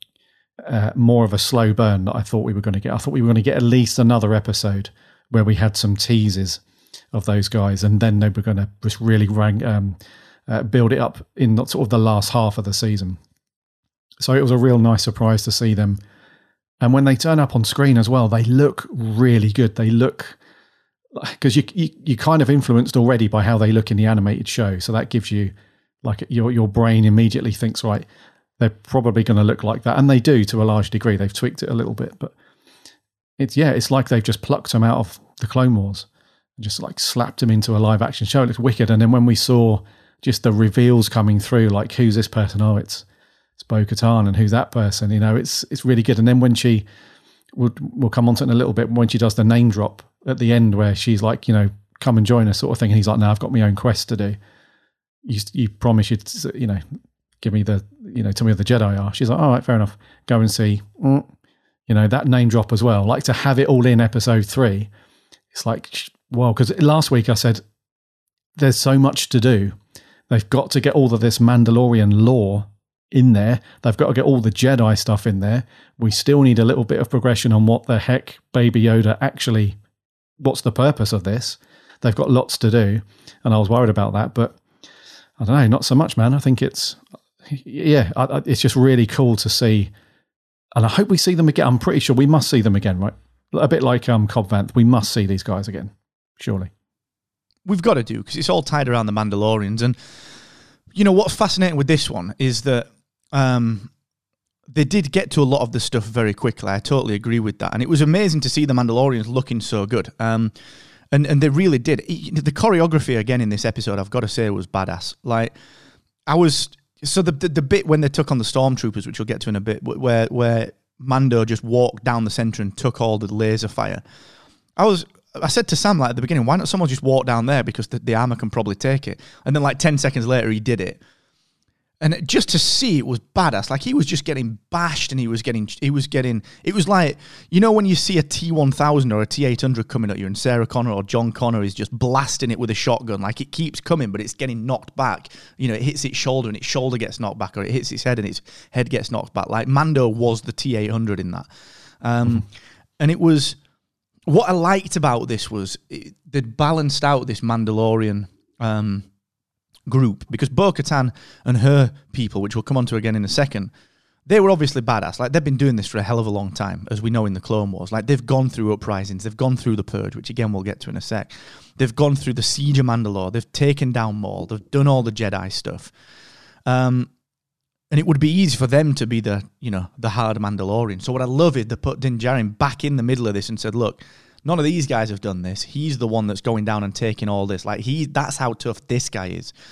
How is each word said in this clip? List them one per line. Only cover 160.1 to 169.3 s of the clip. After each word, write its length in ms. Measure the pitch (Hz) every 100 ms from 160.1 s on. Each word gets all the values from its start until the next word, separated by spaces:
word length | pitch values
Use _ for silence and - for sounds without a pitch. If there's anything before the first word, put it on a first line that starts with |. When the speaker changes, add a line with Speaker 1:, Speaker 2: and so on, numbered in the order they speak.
| 98 -
Speaker 2:
because 180 | 139 139
Bo-Katan 640 | 127 196 - 139 143 123 - - _
and 140 | 123 123
her 340 | 135 143 127 - _
people, 300 | 127 110 98
which 140 | 101 110
we'll 60 |
come 140 | - 131
on 100 | 120
to 100 | 113
again 200 | 110 110
in 80 |
a 40 | 98
second, 420 | - 139 104 92 - _ _ _ _ -
they 140 | 208
were 100 | 196
obviously 320 | 175 143 135
badass. 380 | 113 110 85 -
Like, 120 | 123
they've 120 | 156
been 120 | 143 135
doing 200 | 139 110
this 100 | 98
for 120 | 107
a 40 |
hell 160 | 101 117
of 80 | 110
a 40 |
long 200 | 101 98
time, 380 | - 98 92 101
as 100 | 104
we 100 | 113
know 160 | 117 104
in 80 |
the 60 | 92
Clone 300 | - 110 101
Wars. 220 | 95 87
Like, 140 | 110 113
they've 200 | 135 117
gone 220 | 135 131
through 240 | 117 107
uprisings, 500 | 104 113 98 98 95
they've 140 | 107